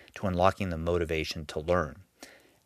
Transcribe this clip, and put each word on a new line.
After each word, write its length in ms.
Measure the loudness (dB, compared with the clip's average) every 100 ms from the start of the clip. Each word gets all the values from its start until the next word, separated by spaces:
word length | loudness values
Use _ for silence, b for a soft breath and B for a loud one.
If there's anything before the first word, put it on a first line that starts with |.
| B
to 140 | -6 -2
unlocking 420 | 4 4 4 -2
the 80 | -2
motivation 720 | 0 0 0 -2 -2 -6 -8
to 120 | -4
learn. 440 | 2 2 2 -6 -20 B B B B B